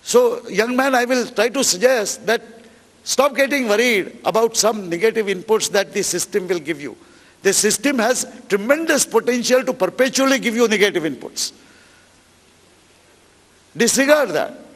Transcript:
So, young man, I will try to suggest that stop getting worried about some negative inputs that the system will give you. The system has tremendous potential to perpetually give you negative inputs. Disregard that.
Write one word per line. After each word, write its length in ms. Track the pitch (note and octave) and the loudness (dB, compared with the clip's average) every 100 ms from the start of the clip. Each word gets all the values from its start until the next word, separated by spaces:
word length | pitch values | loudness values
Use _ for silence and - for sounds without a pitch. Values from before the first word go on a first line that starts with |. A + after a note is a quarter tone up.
So, 460 | - A#3 A#3+ - - | 2 2 2 -2 -6
young 260 | F#3 A3+ B3 | -2 0 2
man, 200 | C4+ C4 | 2 0
I 100 | A#3+ | 2
will 220 | B3+ G#3 | 0 0
try 220 | - A3+ | 0 0
to 140 | A#3+ | 0
suggest 600 | A#3+ F3+ A#3+ B3+ F#3+ - - | -2 2 2 2 -2 -6 -2
that 160 | A#3 - - - _ _ _ | -4 -4 -20 -20 _ _ _
stop 320 | - - C#4+ A#3 | -8 0 0 2
getting 320 | C4+ C#4+ A#3+ | 0 0 0
worried 500 | G#3 B3 G#3+ E3 - - | 2 2 2 -2 -6 -2
about 320 | F#3+ A3+ A3+ | 0 0 2
some 320 | G#3+ A3 F#3 | 0 0 -6
negative 380 | E3+ A3 A3+ G3+ | 0 0 0 -2
inputs 420 | F#3+ F3 A3 - | -4 0 0 2
that 220 | G3 G3 | -2 -2
the 80 | G#3 | -4
system 460 | F#3 F3 - G#3 F#3 | -4 -4 -4 -4 -4
will 120 | F#3 | -6
give 220 | C#3+ D#3 | -4 -8
you. 160 | C#3+ G#2 - - - _ | -10 -14 -20 -20 -20 _
The 100 | F#3+ | 0
system 460 | F#3+ G#3 - C#4 C#4 | 2 0 0 0 0
has 260 | A3 B3+ - - - | 0 -2 -4 -14 -4
tremendous 560 | G3+ G#3+ D4 E4 C#4+ - | -4 0 0 2 0 2
potential 580 | A3+ A3+ B3 A#3 B3+ | 0 0 -2 2 0
to 100 | B3+ | 0
perpetually 680 | B3 F#3 F3+ B3+ F#3 C4+ C4+ | -2 -4 0 0 2 2 2
give 160 | A3 A3+ | 0 0
you 120 | A#3 | 2
negative 360 | G#3 G3+ F3 | 2 2 0
inputs. 480 | D#3 B2 - - - - - - - _ _ _ _ _ _ _ _ _ _ _ _ _ _ _ _ _ _ - | -4 -6 -12 -8 -10 -10 -20 -20 -20 _ _ _ _ _ _ _ _ _ _ _ _ _ _ _ _ _ _ -2
Disregard 540 | A3+ A3+ C4+ D4+ B3 | 0 2 4 4 2
that. 240 | D3+ - - - | -2 -4 -8 -20